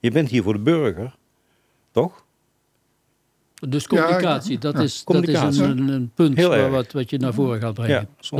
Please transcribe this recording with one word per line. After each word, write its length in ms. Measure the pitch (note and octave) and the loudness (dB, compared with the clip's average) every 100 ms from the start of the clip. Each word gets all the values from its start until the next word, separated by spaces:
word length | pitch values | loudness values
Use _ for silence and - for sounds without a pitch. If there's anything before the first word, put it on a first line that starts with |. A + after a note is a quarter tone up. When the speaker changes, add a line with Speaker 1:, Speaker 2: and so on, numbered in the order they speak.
Speaker 1:
Je 100 | B2 | 0
bent 180 | B2 D3 | 0 0
hier 140 | A#2+ | 0
voor 100 | G2 | 0
de 60 | G#2 | 0
burger, 560 | A2 E3 C3+ E2+ A#2+ - _ _ _ _ _ _ _ | 0 2 0 -4 -10 -12 _ _ _ _ _ _ _
toch? 340 | - E3 - _ _ _ _ _ _ _ _ _ _ _ _ _ - C#3+ | -2 -2 -4 _ _ _ _ _ _ _ _ _ _ _ _ _ -14 -6
Speaker 2:
Dus 140 | C#3+ | -4
Speaker 3:
Ja, 60 | - | 0
Speaker 2:
communicatie, 640 | - E3 F3+ F3+ C#3+ F3+ | 2 2 2 0 -2 -2
Speaker 3:
ja. 60 | C4 | -4
Speaker 2:
dat 140 | D3+ | -2
Speaker 1:
Ja, 60 | C#3+ | -2
Speaker 2:
is, 20 | |
dat 0 | |
is 200 | C#3+ - | -2 -4
Speaker 1:
communicatie. 580 | - F3 E3+ C#3+ C3 C#3 | 0 0 2 2 2 2
Speaker 2:
een, 160 | C#3+ C3 | 0 0
een, 100 | C3+ | 0
een 220 | C3+ B2 | -2 -4
punt 220 | _ E3 C3+ | _ 2 4
Speaker 1:
Heel 120 | F3+ | 4
Speaker 2:
waar 100 | B2+ | 4
Speaker 1:
erg. 120 | C3 | 2
Speaker 2:
wat, 220 | C3+ A#2+ | 0 -2
wat 180 | C#3+ B2 | -6 -4
je 80 | C#3+ | -2
naar 160 | B2+ | -2
voren 260 | A2+ C3+ A#2 | 0 -2 -2
gaat 140 | A2+ | -4
brengen. 160 | A2 A2+ C3+ | -4 0 0
Speaker 1:
Ja, 60 | G2+ _ | -2 _
zonder 200 | - C#3+ | -8 -2